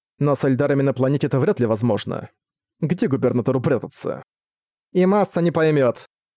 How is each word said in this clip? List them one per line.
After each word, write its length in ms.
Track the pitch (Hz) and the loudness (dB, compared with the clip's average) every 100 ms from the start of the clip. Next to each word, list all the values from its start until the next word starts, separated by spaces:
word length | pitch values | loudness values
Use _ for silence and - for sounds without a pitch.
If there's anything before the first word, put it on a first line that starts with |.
| _ _ | _ _
Но 160 | 147 | 0
с 100 | 135 | 2
эльдарами 380 | 143 127 143 139 | 0 2 2 2
на 100 | 139 | 0
планете 340 | 127 131 143 143 | 0 0 0 0
это 140 | 135 | 0
вряд 200 | 165 196 | 0 0
ли 60 | 113 | 0
возможно. 640 | 107 117 101 - - - _ _ _ _ _ | 0 0 0 -4 -10 -12 _ _ _ _ _
Где 280 | 151 180 208 | -4 -2 0
губернатору 520 | 131 123 120 113 127 | 0 0 0 0 0
прятаться? 600 | 151 120 156 - - 69 - _ _ _ _ _ _ | 0 -2 -4 -8 -8 -8 -14 _ _ _ _ _ _
«И 120 | 185 185 | 0 2
масса 340 | 208 185 175 | 2 0 0
не 100 | 170 | 0
поймет», 560 | 165 160 151 123 - - _ _ | 2 2 2 0 -2 -14 _ _